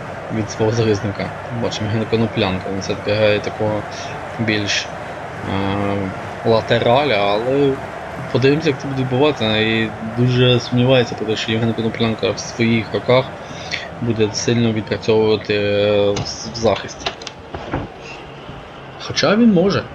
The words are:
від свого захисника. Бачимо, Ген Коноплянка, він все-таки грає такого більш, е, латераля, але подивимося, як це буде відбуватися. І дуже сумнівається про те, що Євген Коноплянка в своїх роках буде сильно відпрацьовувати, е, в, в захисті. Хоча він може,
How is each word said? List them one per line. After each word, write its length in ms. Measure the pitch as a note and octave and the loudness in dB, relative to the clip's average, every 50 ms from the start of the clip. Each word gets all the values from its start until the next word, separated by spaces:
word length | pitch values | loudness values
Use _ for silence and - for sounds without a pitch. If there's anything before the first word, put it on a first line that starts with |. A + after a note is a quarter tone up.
| - - - - - - A2+ | -8 -10 -10 -10 -8 -6 -4
від 140 | A2 G#2 - | -4 -4 -4
свого 220 | - - A2 A2 | -2 0 0 2
захисника. 580 | A2 A#2 A2+ A2 G#2 G2+ - G#2 F#2+ - F#2 E2+ - - - - B2 A#2 | 2 2 2 2 2 2 0 -4 -4 -4 -6 -8 -8 -8 -10 -8 -6 -4
Бачимо, 280 | A#2+ F#2 - - G#2+ G#2 | -4 -2 -2 -2 -4 -2
Ген 120 | G#2+ A2+ A2 - | -2 -2 0 0
Коноплянка, 600 | - A2 A2+ A2 - A2+ G#2 F#2+ F#2 F#2 - G2 | 0 0 0 0 2 0 0 2 0 -2 -4 -4
він 80 | F#2+ G2 | -6 -4
все-таки 320 | F#2 - G#2 - F#2 G2 | -4 -4 -6 -4 -2 -2
грає 260 | G#2 G#2+ A2 G#2 G#2 G#2 | 2 4 4 4 4 2
такого 420 | G2+ F#2+ - - A2 G#2+ G#2+ G#2 - - - - - - - - - - - - | 0 -4 -4 -2 -2 -2 -2 -2 -4 -6 -10 -10 -8 -8 -8 -10 -10 -10 -6 -4
більш, 480 | A2+ G#2+ G#2+ G#2+ G#2 G2+ - - - | 0 0 0 0 0 -2 -2 -4 -4
е, 1600 | - - - - - - - - - - - - G2 F#2+ G2 G2 G2 G2 G2+ G2+ G2+ G2+ G2+ G2 F#2+ F#2+ - - - - - - A2+ | -6 -10 -10 -10 -10 -10 -10 -10 -12 -10 -8 -6 -4 -4 -2 -2 -2 -2 -2 0 -2 -2 -2 -2 -4 -6 -8 -10 -10 -8 -2 2 2
латераля, 640 | A2+ A2 G#2+ - A#2+ A#2 A2+ A#2+ A#2+ C#3 D3+ C#3 A2+ | 2 4 4 2 2 2 4 4 4 4 4 2 2
але 580 | G2+ G2+ G2+ G2+ G#2+ A#2 B2+ C3+ C#3+ C#3+ C#3 C3 C3+ - - - - - - - - - - | 2 2 2 2 2 2 2 2 4 4 2 2 0 -4 -10 -10 -10 -10 -10 -10 -10 -8 -2
подивимося, 360 | - B2 B2 C3+ D3 D#3+ E3 E3 | 0 4 4 4 4 4 2 0
як 120 | C3+ - | 0 0
це 80 | - C#3+ | -2 -4
буде 140 | C3+ C3 | -2 -2
відбуватися. 540 | C3 B2+ B2+ B2+ C#3+ D3+ C#3 - A2+ A2 A2 | -2 0 2 4 4 2 2 2 0 0 2
І 320 | G#2+ A2 A2 A2+ A2+ A2+ G#2+ G#2+ A2 A2+ A2 A2 A#2+ | 2 2 2 2 2 0 -2 -4 -6 -8 -6 0 2
дуже 420 | B2 B2+ B2 B2 B2+ B2 B2 A#2 | 2 4 4 4 6 6 4 4
сумнівається 540 | - - B2 B2 B2 B2+ C3+ B2+ A#2 - - | 2 0 2 2 4 6 6 4 4 2 -2
про 120 | - A2 | -4 -2
те, 100 | G#2+ A2 | -2 -2
що 160 | - - - | -2 0 -2
Євген 200 | A2 A2 A#2+ A2+ | 0 0 2 0
Коноплянка 580 | A2 - A2+ A2+ G#2+ - A#2 A2+ A2 - - G#2+ | 0 0 -2 -2 0 0 0 0 0 0 0 -2
в 80 | G2+ - | -2 -2
своїх 560 | - - - - A#2 A2+ A#2 A2+ G#2 - - | -6 -8 -2 0 2 4 4 2 0 -2 -4
роках 300 | G2+ - - B2 C3 C3 - - - - - - - - - - - - - - - | -4 2 4 4 4 4 0 -6 -12 -12 -12 -12 -12 -10 -8 -8 -8 -8 -10 -8 -4
буде 280 | A#2 A#2 A2 A2+ A2 G2+ | -2 -2 0 2 0 0
сильно 400 | - - - - A#2 A#2 A#2 A2+ | 0 -2 0 2 2 4 4 2
відпрацьовувати, 800 | G#2+ A2 G#2 - G#2+ - - - A2 A2 A2 G#2+ G#2+ G2+ - - G#2+ | 2 0 -2 -4 -4 -4 2 2 4 4 6 4 2 2 2 0 0
е, 560 | G#2 G#2 G2+ G2+ G2+ G#2 G#2 G#2 G2+ G2+ G2+ | 2 2 2 2 4 4 4 4 4 4 4
в, 400 | G#2 G2+ - - - - - A2+ | 2 0 -2 -6 -8 -8 -10 -10
в 40 | A2 | -6
захисті. 540 | A#2 A2+ G#2+ G2 - - - - - - - - - - - - - - - - - - - - - - - - - - - - - - - - - - - - - - - - - - - - - | 0 2 2 2 2 -2 -10 -12 -8 -10 -10 -10 -10 -14 -14 -14 -14 -16 -14 -12 -12 -10 -6 -6 -6 -6 -8 -12 -14 -16 -16 -16 -16 -16 -16 -16 -16 -16 -16 -16 -16 -16 -16 -18 -18 -16 -16 -16 -14
Хоча 360 | - - C3 - - D3+ G3 | -10 -6 -2 2 2 4 6
він 160 | A3 A#3+ A3+ | 6 6 6
може, 300 | G3+ E3 F3 G3+ E3 A2+ - - | 6 6 4 4 2 0 -2 -4